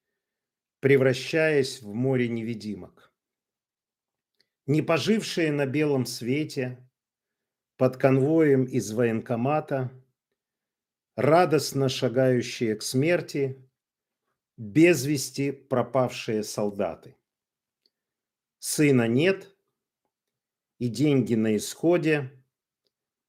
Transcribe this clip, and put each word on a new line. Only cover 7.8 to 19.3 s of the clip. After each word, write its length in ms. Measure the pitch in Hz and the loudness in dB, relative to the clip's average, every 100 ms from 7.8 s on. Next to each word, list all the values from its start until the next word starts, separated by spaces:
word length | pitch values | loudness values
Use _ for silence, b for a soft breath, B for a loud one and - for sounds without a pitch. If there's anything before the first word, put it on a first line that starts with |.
| 127 127 | 0 4
конвоем 640 | 139 135 139 160 151 135 | 2 4 4 4 4 4
из 260 | 127 131 101 | 2 -2 -4
военкомата, 1000 | 110 120 110 101 117 131 151 151 139 127 - _ _ _ _ _ _ _ _ _ _ _ - | 0 0 0 -4 -4 -2 -2 -2 -6 -6 -10 _ _ _ _ _ _ _ _ _ _ _ -2
радостно 720 | 143 165 175 147 - 139 135 | 4 4 4 2 0 -2 -2
шагающие 880 | - 127 123 131 123 117 - 117 107 | 0 -2 2 2 2 -2 -4 -4 -4
к 60 | |
смерти, 840 | - 131 156 175 - 147 135 131 _ _ _ _ _ _ _ _ _ - | -4 -2 0 -2 -2 -6 -6 -6 _ _ _ _ _ _ _ _ _ -18
без 480 | 107 120 170 156 | -2 4 6 4
вести 480 | 135 143 - - 143 | 0 -4 -6 -6 -6
пропавшие 920 | 139 - 123 117 135 123 - - 107 | -6 -4 -2 0 -2 -2 -4 -6 -4
солдаты. 760 | 104 - 104 98 90 80 - _ _ _ _ _ _ _ _ _ _ _ _ _ _ _ | -4 -6 -6 -4 -6 -8 -18 _ _ _ _ _ _ _ _ _ _ _ _ _ _ _
Сына 480 | - - 147 127 113 | -6 2 4 4 2
нет, 480 | 123 180 | 2 0